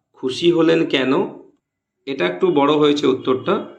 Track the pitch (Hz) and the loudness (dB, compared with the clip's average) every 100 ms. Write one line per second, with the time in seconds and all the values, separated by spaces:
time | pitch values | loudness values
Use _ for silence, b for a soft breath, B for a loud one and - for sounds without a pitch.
0 | _ - 131 127 170 160 160 165 151 143 | _ -10 -8 -2 0 2 2 2 0 0
1 | 131 156 214 - - _ _ _ _ _ | 0 0 -2 -8 -20 _ _ _ _ _
2 | - 135 180 175 185 147 143 151 147 147 | -12 -4 -4 0 0 2 2 4 2 2
3 | 135 - - 127 - 208 - | 0 0 -2 -2 -2 -4 -6